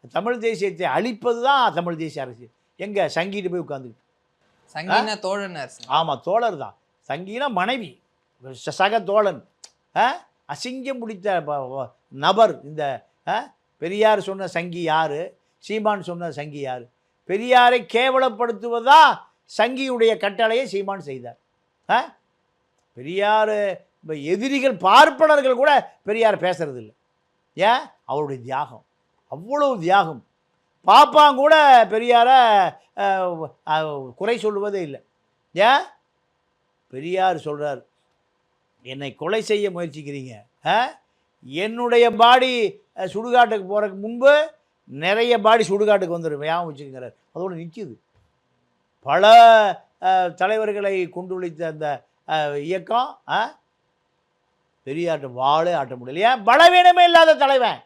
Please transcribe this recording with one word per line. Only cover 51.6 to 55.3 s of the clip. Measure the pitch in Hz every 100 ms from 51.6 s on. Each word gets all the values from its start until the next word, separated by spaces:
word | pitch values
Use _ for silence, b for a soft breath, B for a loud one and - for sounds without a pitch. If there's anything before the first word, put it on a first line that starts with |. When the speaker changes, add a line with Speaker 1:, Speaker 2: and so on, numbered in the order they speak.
Speaker 1:
அந்த, | 165 156 151 135 _ _ -
அ, | 156 147 143
இயக்கம், | 147 185 165 233 277 - -
ஆ? | 170 240 _ _ _ _ _ _ _ _ _ _ _ _ _
பெரியார்ட்ட | - 151 170 151 135